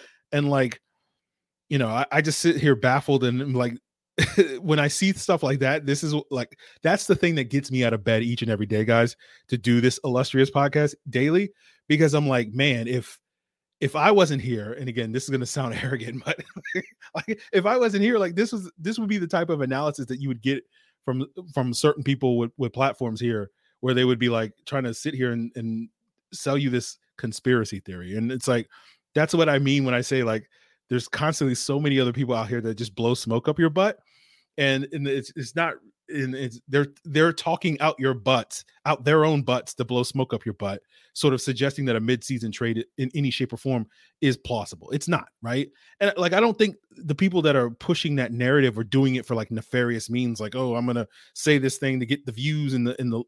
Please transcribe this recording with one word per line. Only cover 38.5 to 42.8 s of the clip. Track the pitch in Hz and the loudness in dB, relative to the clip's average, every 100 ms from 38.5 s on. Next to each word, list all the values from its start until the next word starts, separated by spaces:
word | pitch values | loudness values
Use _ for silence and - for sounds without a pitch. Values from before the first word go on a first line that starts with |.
| - - _ 147 | -12 -16 _ -4
out | 151 | 0
their | 131 156 | 4 4
own | 156 147 | 4 2
butts | 123 127 - | 2 -2 -2
to | - | -8
blow | 120 123 | -2 0
smoke | 120 135 131 | -2 -2 -2
up | 113 - | -4 -6
your | |
butt, | 101 101 101 _ _ _ | -6 -6 -8 _ _ _
sort | - 151 | 0 0
of | 131 | 0
suggesting | - 123 139 135 | -2 -2 -2 -2
that | 135 113 | -2 0
a | |
midseason | 110 123 - 131 113 | 0 -2 -2 -6 -6
trade | 101 117 113 | -4 -4 -4